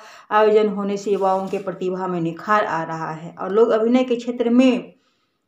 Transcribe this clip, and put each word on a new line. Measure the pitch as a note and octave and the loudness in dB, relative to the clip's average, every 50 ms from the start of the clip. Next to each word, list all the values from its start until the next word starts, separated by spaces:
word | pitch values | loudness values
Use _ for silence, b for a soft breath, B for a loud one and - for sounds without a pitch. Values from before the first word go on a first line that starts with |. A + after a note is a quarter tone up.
| B B B B B B | B B B B B B
आयोजन | G#3 G#3+ G#3+ G#3 G#3+ G#3+ G#3+ G#3 | 2 4 4 6 4 4 2 2
होने | F#3+ G3+ G3+ G3 G3+ | -2 -2 -4 -4 -4
से | G3 - A3 | -4 -2 -2
युवाओं | G3 F#3 F#3+ F#3+ F#3+ F#3+ F#3+ F#3 | -2 0 2 2 0 0 -2 -4
के | G3 F#3+ | -6 -6
प्रतिभा | F#3+ F#3+ F3 - F#3 F#3 F#3 F#3 F#3+ | -6 -6 -8 -6 -6 -6 -4 -4 -4
में | F#3 F3+ F3 | -4 -4 -2
निखार | E3 E3 E3 - - G#3+ G#3+ G#3 - | -4 -4 -6 -6 -2 0 2 2 2
आ | - D#3 D#3+ D#3+ | 0 -2 -4 -4
रहा | D#3+ D#3+ D#3+ D#3+ D#3 D#3+ | -6 -6 -8 -6 -8 -8
है | D3+ E3 E3 - - | -10 -12 -14 -12 -10
और | F3+ F#3+ G3 | -8 -2 2
लोग | A3 A#3 A3+ | 2 4 4
अभिनय | A3 A3 A3 A#3 B3 B3+ B3+ | 4 2 2 2 2 2 2
के | B3+ A#3+ | 2 -2
क्षेत्र | A#3+ - A#3+ A#3+ A#3+ B3 A#3 | -4 -4 -6 -4 -2 -2 2
में | A#3 B3 C4 C4 A#3 F#3 - - - _ _ _ _ _ _ _ _ _ _ | 4 4 4 4 4 0 -4 -10 -18 _ _ _ _ _ _ _ _ _ _